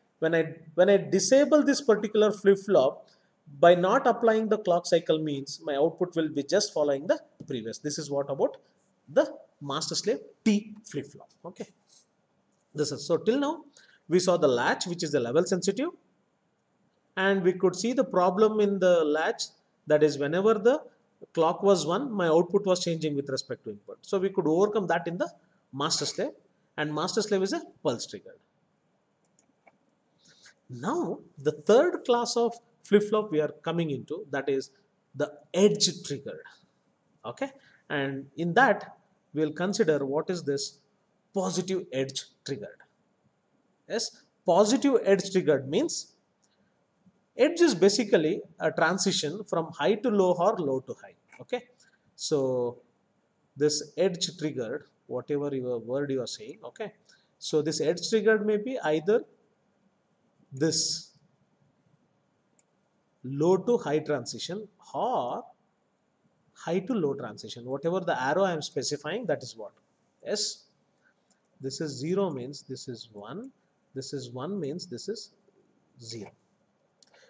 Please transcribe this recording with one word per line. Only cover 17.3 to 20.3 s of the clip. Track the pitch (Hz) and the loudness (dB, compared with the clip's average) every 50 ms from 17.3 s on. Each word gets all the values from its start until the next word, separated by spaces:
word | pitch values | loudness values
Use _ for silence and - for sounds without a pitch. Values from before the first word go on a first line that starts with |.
| 196 196 175 | 2 4 2
we | 185 185 | 2 2
could | 185 185 185 - | 2 2 0 0
see | - - 233 254 | 0 -2 0 2
the | 240 - | 2 0
problem | - - 185 175 190 180 196 220 214 214 214 | 2 2 2 4 4 4 4 4 4 4 2
in | 208 202 196 190 | 2 2 2 4
the | 180 185 180 170 160 | 4 6 6 6 4
latch, | 151 147 156 160 196 - - - - - _ _ _ _ _ _ - | 2 2 0 0 -2 -2 -4 -8 -12 -12 _ _ _ _ _ _ 0
that | 151 147 151 | 4 4 4
is | 151 139 | 4 2
whenever | 135 143 143 | 0 -2 -2